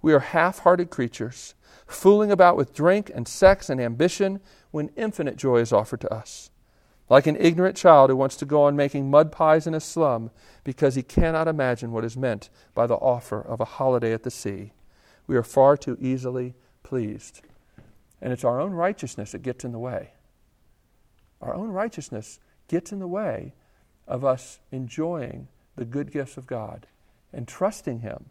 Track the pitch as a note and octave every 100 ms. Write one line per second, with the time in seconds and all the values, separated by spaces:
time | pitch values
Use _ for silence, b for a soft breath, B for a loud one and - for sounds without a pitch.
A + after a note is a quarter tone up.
0 | D#3 D3+ C3 E3+ E3+ F#3+ - F3+ F3 -
1 | A#2+ - A#2 B2+ - _ b b b -
2 | F#3 G#3 G#3 G3 F3+ F3 C#3 - D#3 G3
3 | G#3 - A#2+ - F#3+ G3 - C3 A#2+ A#2
4 | E3+ - G3 G3 b b b D3+ D3 -
5 | A3+ G#3 D3 - C3+ B2 A#2 G#2 A2 A#2+
6 | - A2 - - - _ _ _ _ _
7 | _ B2+ D3+ D3+ E3 E3+ F#3 - F3+ D#3
8 | C3+ C3 C3+ - C#3+ D3 C#3+ C#3+ C#3+ C#3+
9 | C3+ C#3+ D#3 - D#3+ D#3 D#3 D#3+ - -
10 | D#3 A#2+ A2+ b b b - C3 C#3 B2+
11 | B2 - E3 D#3+ D#3+ D#3 C3 A#2+ A#2 A2+
12 | A2+ A#2+ C3 G#2+ - b b - A#2 A#2
13 | C3 B2 - G#2 - A2+ A#2+ - C3 B2
14 | A#2 A2+ - - G#2 G2 G#2 _ - b
15 | b b b C3 A#2 - C3+ C#3+ - B2
16 | C3 C3 B2+ B2+ B2 B2 _ _ - C3
17 | G#2+ G#2+ - - _ b b b b b
18 | _ _ - B2 B2+ B2 F3 F3+ F3 G#3
19 | C3 - G#2 - B2+ B2 B2+ A#2+ B2 A2
20 | - _ _ _ _ _ _ _ _ _
21 | _ _ _ _ - - A3 F#3+ A3+ -
22 | D3+ A2 A2+ - _ _ _ E3 F3 G3+
23 | F3+ F#3 G#3 B2+ - - _ _ _ _
24 | _ B2+ C3+ B2+ - - _ C3 B2+ -
25 | D#3+ F3 C3 - C3 _ _ - A#2+ C3
26 | C#3+ C#3+ C3+ - B2+ B2 G#2+ - _ _
27 | _ _ _ - A#2+ - F#3+ A3 - A#2
28 | A2+ - -